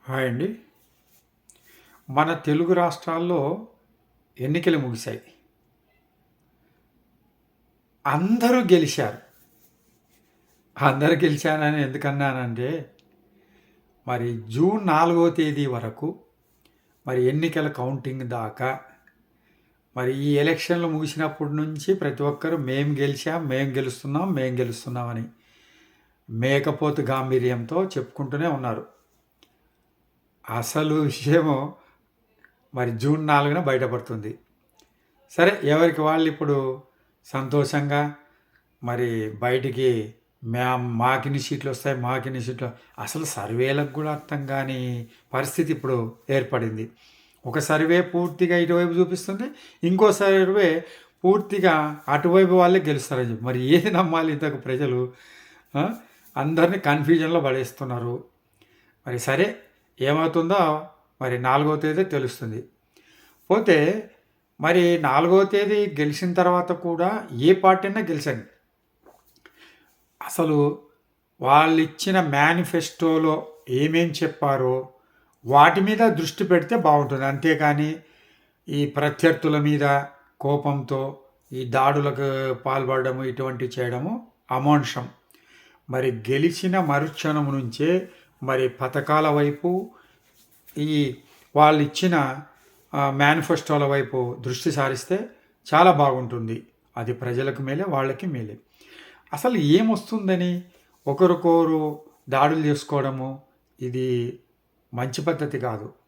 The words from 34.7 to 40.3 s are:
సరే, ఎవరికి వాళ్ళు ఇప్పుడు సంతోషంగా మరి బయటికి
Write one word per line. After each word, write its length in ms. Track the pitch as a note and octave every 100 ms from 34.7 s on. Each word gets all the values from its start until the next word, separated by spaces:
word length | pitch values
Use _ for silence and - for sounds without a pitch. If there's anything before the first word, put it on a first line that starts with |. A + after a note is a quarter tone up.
| _ _ _ _ _ _
సరే, 280 | - F3 G#3
ఎవరికి 380 | C#3+ D3+ E3+ D#3
వాళ్ళు 300 | D3+ D#3+ D#3+
ఇప్పుడు 500 | D3 D3 C#3 C3+ C3 - _ _ _ -
సంతోషంగా 880 | C3+ C3+ C#3+ C#3 D3 C#3+ D3 D3 D3 _ _ _ _ _ _
మరి 480 | A#2+ A#2+ B2 A2+ G#2+
బయటికి 840 | G#2+ A#2+ C3 C3 B2 C3 A#2 G#2 - _